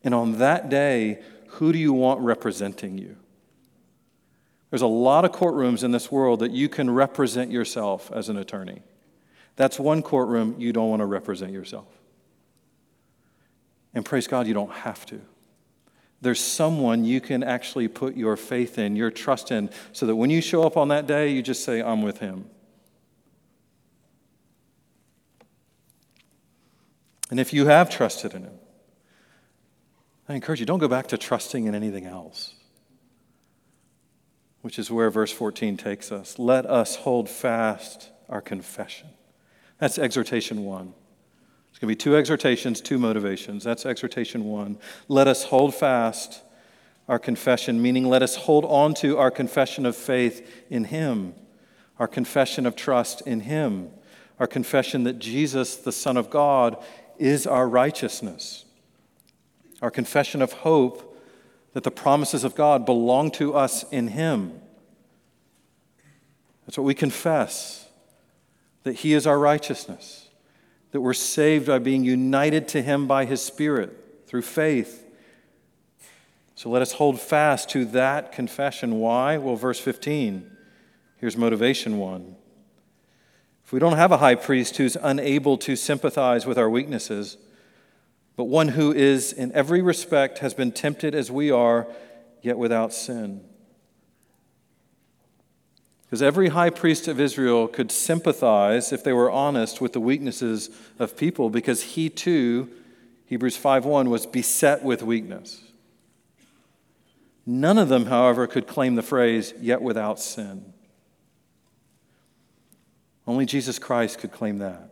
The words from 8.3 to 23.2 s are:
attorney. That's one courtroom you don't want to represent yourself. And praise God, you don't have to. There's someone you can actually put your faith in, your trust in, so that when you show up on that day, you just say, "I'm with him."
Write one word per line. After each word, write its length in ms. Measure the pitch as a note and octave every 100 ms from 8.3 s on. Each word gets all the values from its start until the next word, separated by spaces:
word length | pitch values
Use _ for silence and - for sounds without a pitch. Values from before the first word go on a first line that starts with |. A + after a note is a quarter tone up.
| G2+
attorney. 460 | F#2+ G2+ F#2 - - _ _ _ _ _ _ -
That's 240 | C3+ -
one 220 | C#3+ D#3
courtroom 520 | D3+ C#3 B2 A#2+ A2 A#2
you 120 | A#2
don't 160 | A2+ A2+
want 120 | A2
to 60 | G2+
represent 460 | G2 - F#2 F#2+
yourself. 360 | G2 F#2 G#2+ - _ _ _ _ _ _ _ _ _ _ _ _ _ _ _ _ _ _ _ _
And 120 | A#2
praise 240 | G#2 C3+ A#2+
God, 180 | C3 A2+
you 80 |
don't 160 | G#2 G2+
have 340 | - A#2+ G#2 -
to. 140 | G#2+ G#2+ _ _ _ _ _ _ _ _ _
There's 160 | B2 A#2
someone 680 | - - D#3+ D#3+ B2+ A#2 A2+
you 140 | B2+
can 220 | B2 C3
actually 460 | B2+ B2 - C#3 A2+
put 260 | - C3+
your 220 | C3 A2 G#2+
faith 420 | - B2 A#2+ -
in, 160 | G#2
your 160 | G#2 A2+
trust 400 | - - C3 -
in, 200 | A#2 G2+ - -
so 120 | -
that 120 | A#2+ A2
when 120 | B2+
you 140 | D#3+
show 200 | D#3+ F3
up 120 | D#3+ D#3
on 120 | C#3+
that 180 | D3 C#3+
day, 240 | D3 D3
you 100 | C3+
just 240 | B2 A#2+
say, 180 | - A#2
"I'm 200 | A2+ A2
with 160 | G#2 G2
him." 260 | G#2 F#2+ G2 _ _ _ _ _ _ _